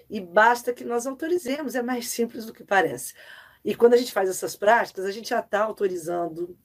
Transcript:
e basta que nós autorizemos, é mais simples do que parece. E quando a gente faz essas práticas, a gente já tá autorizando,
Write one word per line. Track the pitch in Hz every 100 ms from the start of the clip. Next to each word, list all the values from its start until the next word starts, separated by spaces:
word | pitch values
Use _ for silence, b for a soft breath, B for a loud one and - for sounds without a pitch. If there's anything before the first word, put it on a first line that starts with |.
| -
e | 208
basta | 175 214 226 240 -
que | 240 247
nós | 240 254
autorizemos, | 277 330 349 240 285 294 254
é |
mais | 240 247 240
simples | - 233 - 226
do |
que | -
parece. | - 196 160 131 - B B B B B 214
E | -
quando | 233 240
a |
gente | 247
faz | 208 190
essas | 180 175 -
práticas, | 202 233 185 -
a | 190
gente | 208 220
já | 233
tá | - 202
autorizando, | 220 202 196 180 160 175 170 160 180 -